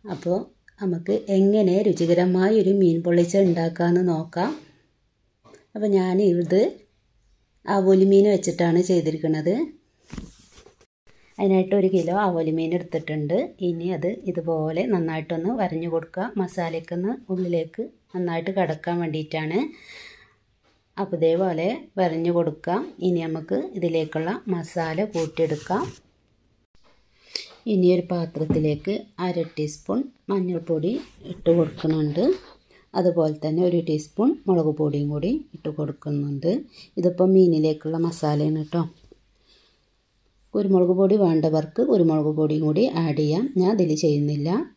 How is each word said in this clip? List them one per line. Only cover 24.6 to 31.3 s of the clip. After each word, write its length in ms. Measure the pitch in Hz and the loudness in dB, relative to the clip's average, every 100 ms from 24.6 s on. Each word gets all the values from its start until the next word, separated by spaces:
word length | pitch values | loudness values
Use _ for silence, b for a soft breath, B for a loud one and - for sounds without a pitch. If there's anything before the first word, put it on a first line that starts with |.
| 165 180 160 160 208 | -4 -6 -4 -4 -4
കൂട്ടിയെടുക്കാം. 720 | 170 156 - 160 151 - 196 370 - _ _ _ _ _ _ _ _ _ _ _ B B B B B 233 | -4 -4 -2 -2 -2 -4 -4 -4 -12 _ _ _ _ _ _ _ _ _ _ _ B B B B B -2
ഇനി 140 | 196 180 180 | 2 4 2
ഒരു 80 | 175 | 0
പാത്രത്തിലേക്ക് 840 | 175 165 156 156 165 156 147 190 214 - - 180 | -6 -6 -6 -2 0 0 -2 -4 -8 -10 -6 -4
അര 200 | 170 165 - | -4 -6 -6
ടീസ്പൂൺ 440 | 151 - - 233 277 _ - | -8 -8 -6 -6 -6 _ -6
മഞ്ഞൾപ്പൊടി 600 | 196 180 170 170 160 170 269 - - - | -4 -2 -4 -4 -2 -2 -4 -10 -18 -16